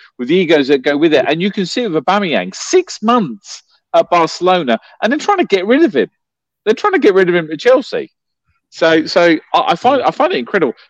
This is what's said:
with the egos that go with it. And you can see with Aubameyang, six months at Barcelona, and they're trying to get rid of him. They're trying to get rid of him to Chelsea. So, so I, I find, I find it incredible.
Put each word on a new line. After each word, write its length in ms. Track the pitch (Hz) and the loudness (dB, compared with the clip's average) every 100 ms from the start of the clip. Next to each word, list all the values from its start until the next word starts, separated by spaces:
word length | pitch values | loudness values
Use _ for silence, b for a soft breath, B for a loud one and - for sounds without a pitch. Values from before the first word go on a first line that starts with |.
| b - | b -10
with 80 | 123 | -2
the 80 | 180 | 0
egos 320 | 160 156 135 | 2 2 2
that 160 | 143 | 0
go 120 | 147 143 | 0 0
with 180 | 165 147 | 2 2
it. 100 | 113 | 0
And 140 | 160 | -2
you 100 | 196 | -4
can 140 | 208 180 | -4 -6
see 220 | - 233 | -4 -4
with 160 | 156 147 | -4 -2
Aubameyang, 480 | 202 190 113 90 | -2 -2 -4 -6
six 480 | - - 370 359 - | -10 -2 -2 -2 -4
months 640 | 214 240 160 107 - - _ _ _ 170 | -2 0 -2 -8 -18 -20 _ _ _ -2
at 160 | 165 | 2
Barcelona, 640 | 175 165 - 180 185 135 113 b b | 0 0 0 0 0 0 -4 b b
and 100 | 220 | -4
they're 80 | 302 | -2
trying 200 | - 392 | 0 -2
to 60 | 226 | 0
get 200 | 190 196 | -2 2
rid 160 | 269 | 2
of 140 | 320 143 | 2 2
him. 140 | 92 _ _ _ _ _ 202 | -2 _ _ _ _ _ -4
They're 100 | 226 | -2
trying 180 | 415 | 0
to 60 | 381 | 2
get 160 | 226 190 | 2 4
rid 140 | 180 | 2
of 60 | 175 | 0
him 120 | 156 | -4
to 100 | 156 | -2
Chelsea. 540 | - 262 233 90 67 _ _ _ _ _ _ | 2 2 0 -8 -8 _ _ _ _ _ _
So, 360 | - 165 165 151 | -2 0 2 0
so 280 | 180 170 160 - | 2 2 2 0
I, 100 | 175 - | 0 0
I 60 | 170 | 0
find, 260 | 240 277 | 0 0
I 80 | 139 | 0
find 200 | - 311 | 0 -2
it 60 | - | -2
incredible. 360 | 233 196 139 b b | -4 -2 -2 b b